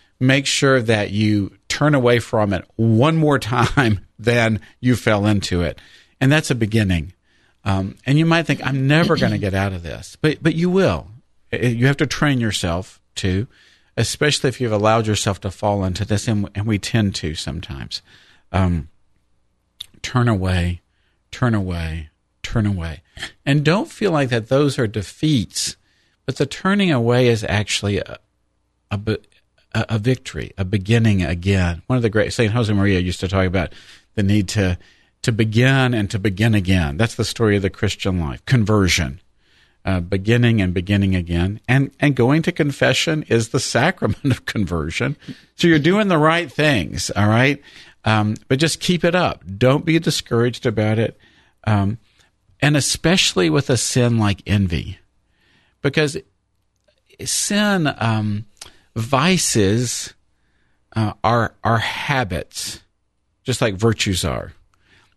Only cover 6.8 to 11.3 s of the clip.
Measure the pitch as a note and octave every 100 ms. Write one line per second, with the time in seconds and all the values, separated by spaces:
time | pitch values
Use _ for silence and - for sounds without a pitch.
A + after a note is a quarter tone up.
6.8 | G2 F2 D#2+ - _ _ _ _ - F#2+
7.8 | F#2+ - - D3 E3 E3 D#3 F#3+ C3 C3+
8.8 | C3+ D#3 E3+ D3 A#2+ G#2 G2 F#2+ G2 F#2
9.8 | E2+ A1+ - - D#3 - D#3+ E3 F3+ F#3
10.8 | D#3+ E2 F#2 A2+ _